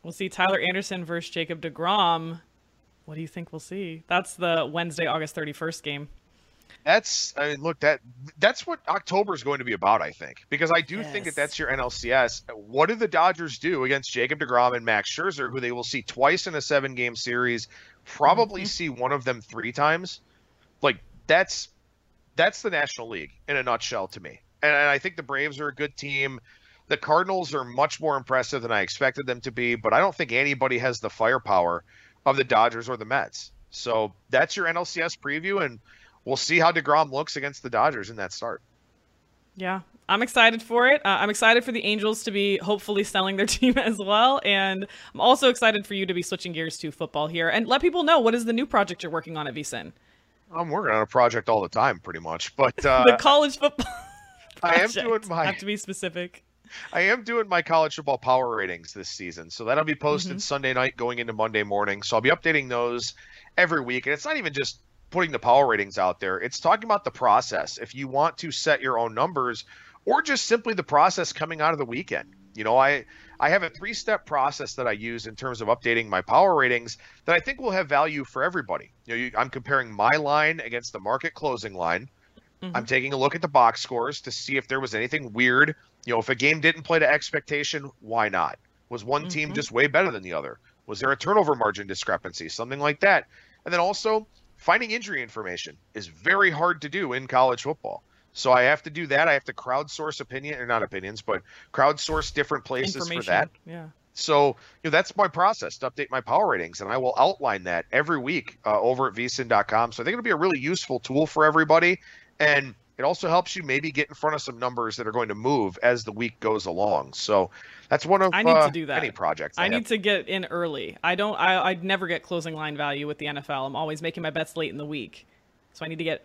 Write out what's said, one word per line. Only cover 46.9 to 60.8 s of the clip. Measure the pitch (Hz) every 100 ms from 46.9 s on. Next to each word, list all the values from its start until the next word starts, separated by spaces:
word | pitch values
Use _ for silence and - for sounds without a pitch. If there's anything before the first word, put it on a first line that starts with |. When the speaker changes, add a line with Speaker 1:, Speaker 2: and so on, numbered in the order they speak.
Speaker 1:
football | - 160 147 151
here. | 170 165
And | 214 226
let | 262
people | 349 349
know, | 311 330
what | 226
is | 233
the | 226
new | 233 285
project | 233 202 175
you're | 170
working | 160 156 160
on | 147
at |
V | 120
sin? | 147 123 80 - _ _ _ _ _
Speaker 2:
I'm | 170 170
working | 160 175
on | 110
a | 107
project | 131 120 113 104
all | 110
the | 92
time, | 113 127 92
pretty | - 82
much, | 82 82 - -
but, | 131 -
Speaker 1:
<laughs> |
Speaker 2:
uh, | 143 131 123
Speaker 1:
The | 117
college | 294 294 294 -
football | 285 294 - - - - - - - -
Speaker 2:
I | 175
am | 170 208
Speaker 1:
project. | 202 233
Speaker 2:
doing | 220 214
my | 170 160
Speaker 1:
Have | 185
to | 196
be | 208
specific. | - 190 185 170 175 - _ _ _ - -
Speaker 2:
I | 170
am | 185 247
doing | 220 233 208
my | 175
college | 160 165 156 156
football | 143 131
power | 127 127 123 110
ratings | 95 87 85
this | 104 92
season, | - 90 82 82
so | -
that'll | 113 139
be | 156 147
posted | 147 151 180
Speaker 1:
Mm-hmm. | 185
Speaker 2:
Sunday | - 139 135
night | 127